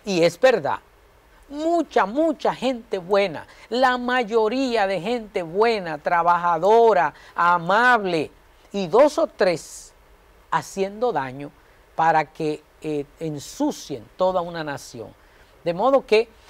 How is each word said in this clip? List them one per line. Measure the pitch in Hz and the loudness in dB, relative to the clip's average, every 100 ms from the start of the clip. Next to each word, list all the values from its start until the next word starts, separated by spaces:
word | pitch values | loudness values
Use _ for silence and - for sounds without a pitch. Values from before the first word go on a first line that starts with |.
y | 214 180 | -4 2
es | 165 - | 2 4
verdad, | 262 226 135 101 _ _ _ _ _ _ - | 2 2 0 -6 _ _ _ _ _ _ -14
mucha, | 285 320 339 302 240 190 | -4 0 0 0 0 0
mucha | 254 330 - 214 | 0 0 0 -2
gente | 165 247 240 - 196 | -2 -2 -4 -6 -8
buena, | 175 202 202 131 - - - | 0 0 0 -4 -14 -20 -6
la | 240 254 247 | 0 2 0
mayoría | 247 254 208 226 214 254 269 226 196 | -2 -2 0 0 0 0 0 0 0
de | 190 | -2
gente | 180 247 214 190 | -4 -6 -6 -6
buena, | 165 185 233 214 170 151 | -4 0 0 0 -4 -6
trabajadora, | 185 175 170 175 175 165 190 226 226 190 151 - - | -2 0 2 2 0 2 4 6 6 4 2 -4 -10
amable, | - 175 175 165 202 247 233 190 165 131 _ _ _ _ | -2 2 2 2 2 4 2 2 -2 -4 _ _ _ _
y | 202 180 | -8 2
dos | 202 294 - | 4 4 2
o | 302 | -2
tres | - 185 160 - - - _ _ _ _ _ - | 0 0 0 -6 -20 -20 _ _ _ _ _ -6
haciendo | 156 - 196 190 208 247 | -6 -4 -6 -6 -2 -4
daño | 160 131 135 143 _ _ _ _ - | -2 -6 -10 -14 _ _ _ _ -2
para | 160 160 | 2 2
que, | 151 - 156 151 _ _ | 0 -4 -6 -6 _ _
eh, | 156 147 143 - | -6 -6 -6 -10
ensucien | 160 147 - - 294 - - 131 101 - | -10 -10 -10 -4 -4 -4 -10 -14 -10 -2
toda | 185 185 | -2 -2
una | 175 170 | -4 -8
nación. | 151 139 - 120 98 - _ _ _ _ | -8 -10 -12 -16 -16 -18 _ _ _ _
De | 170 | -6
modo | 175 240 269 - | 0 2 2 4
que | 214 233 - | 2 2 -8